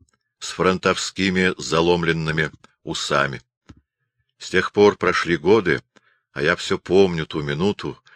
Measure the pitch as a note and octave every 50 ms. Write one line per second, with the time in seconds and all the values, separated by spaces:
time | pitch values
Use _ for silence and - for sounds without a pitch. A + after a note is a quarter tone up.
0 | _ _ _ _ _ _ _ _ - - - - E2 F2+ F#2 F2+ - F#2+ F#2 -
1 | - - - - F#2+ G2 F#2 F#2 F#2 F#2 - - C2+ B1+ D2 D#2+ E2+ E2+ F2 F2
2 | E2+ E2 D#2+ E2 D#2+ D#2+ D#2 D#2+ D#2 D2 - _ - _ _ _ _ - E2 -
3 | - - D#2 C#2+ C#2+ C#2 C2 B1 - _ _ _ _ - - - _ _ _ _
4 | _ _ _ _ _ _ _ _ - - - F2+ - - - - G2+ G#2 F#2+ -
5 | - F2+ F2 - - E2 F2 D#2+ C#2+ F2 G#2 A2+ F#2+ F2 C#2+ B1+ - _ _ _
6 | _ _ _ _ _ _ _ - C#2+ D#2 F2 - - - G2 F2 - - F2+ F#2+
7 | G2 F#2+ F2 E2 D#2 - - E2 D2 D2 C#2+ D2 F2 G#2 G2+ - - D2 B1+ -
8 | _ _ _